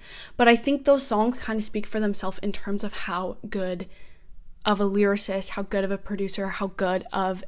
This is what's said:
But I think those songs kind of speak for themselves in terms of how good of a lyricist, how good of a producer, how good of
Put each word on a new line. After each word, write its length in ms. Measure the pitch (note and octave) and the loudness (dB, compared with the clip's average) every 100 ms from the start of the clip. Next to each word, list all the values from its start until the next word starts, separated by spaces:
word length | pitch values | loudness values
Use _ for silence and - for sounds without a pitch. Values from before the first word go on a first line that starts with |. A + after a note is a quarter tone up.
| - - - - | -12 -16 -8 4
But 100 | A#3 | 6
I 80 | A#3 | 6
think 300 | C#4 C#4 C#4+ | 4 2 4
those 200 | C#4 - | 6 6
songs 340 | G#3+ A3+ B3 | 4 2 0
kind 180 | - A3 | -2 0
of 60 | |
speak 220 | G#3 G#3+ G#3 | 2 0 -2
for 140 | A3 | 0
themselves 400 | G#3+ G3+ F#3+ - | 0 0 -2 -2
in 120 | G#3 | -2
terms 320 | - - G3+ | -2 0 -2
of 100 | G3+ | -2
how 440 | - - F3+ F#3 - G#3 | -2 -4 -2 -4 -8 -8
good 380 | G3+ F#3 F3+ F#3 - - - - - - - - | -4 -4 -4 -8 -12 -14 -14 -16 -14 -14 -4 0
of 140 | G3+ | 2
a 60 | G3+ | 2
lyricist, 680 | G3+ G3+ G3+ - F#3+ F#3+ | 4 4 4 2 0 -2
how 120 | - | -4
good 200 | G3+ G3+ | -2 -2
of 80 | G3 | 0
a 60 | G3 | -2
producer, 500 | - G3+ G3 - F#3+ | -4 -4 -2 -2 -4
how 200 | - G3 | -4 -6
good 380 | F#3+ F#3+ F#3 - | -2 0 0 -2
of 320 | F#3+ F#3 F#3 | -2 -2 -4